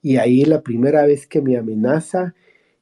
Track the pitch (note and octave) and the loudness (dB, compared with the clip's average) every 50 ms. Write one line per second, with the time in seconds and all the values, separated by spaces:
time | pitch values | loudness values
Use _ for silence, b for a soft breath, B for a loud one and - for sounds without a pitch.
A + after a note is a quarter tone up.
0 | - D3 C3 B2+ A2 A#2+ B2+ C3 C#3+ D3+ D#3 D3 - - A#2 A#2 B2 C#3 D3+ D3+ | -4 -2 0 2 2 2 2 4 4 2 2 0 -2 -4 -4 -2 0 0 2 2
1 | C#3+ D3 D3 C#3 - - - D3+ C#3+ C3 B2+ A#2+ A2 A2 A2 G#2+ A2 B2 C#3+ D#3+ | 2 2 0 0 -4 -6 -4 -2 -2 -2 -2 -2 -4 -6 -4 -2 -2 0 -2 -2
2 | D#3+ - - F#3 F#3 F3+ - _ _ _ _ _ _ _ _ _ | -4 -6 -6 -6 -6 -6 -10 _ _ _ _ _ _ _ _ _